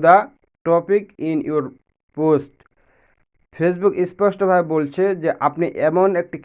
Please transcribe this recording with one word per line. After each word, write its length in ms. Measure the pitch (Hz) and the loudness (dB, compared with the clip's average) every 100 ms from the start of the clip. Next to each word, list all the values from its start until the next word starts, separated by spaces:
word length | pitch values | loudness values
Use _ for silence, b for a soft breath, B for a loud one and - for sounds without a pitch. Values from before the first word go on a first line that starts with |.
| 160 | 6
the 120 | 190 214 _ _ _ 165 | 6 4 _ _ _ 0
topic 360 | 170 170 202 202 - 156 | 0 2 -2 -2 -8 -4
in 80 | 160 - | -4 -2
your 140 | 151 131 - _ _ _ - | -4 -4 -10 _ _ _ -2
post।" 380 | 160 147 143 _ _ _ _ _ _ _ _ _ _ - | 0 0 -2 _ _ _ _ _ _ _ _ _ _ -4
Facebook 360 | 165 175 196 - 180 | -2 0 -2 0 -4
স্পষ্টভাবে 540 | - 202 190 190 180 160 156 | -2 -2 0 0 2 0 -2
বলছে 280 | 143 160 190 185 | -2 -2 -2 -2
যে 60 | 156 - 147 | -4 -2 -2
আপনি 180 | 143 170 - 151 | -2 -6 -2 -2
এমন 200 | 170 196 175 | 2 0 0
একটি 160 | 175 151 | -6 -6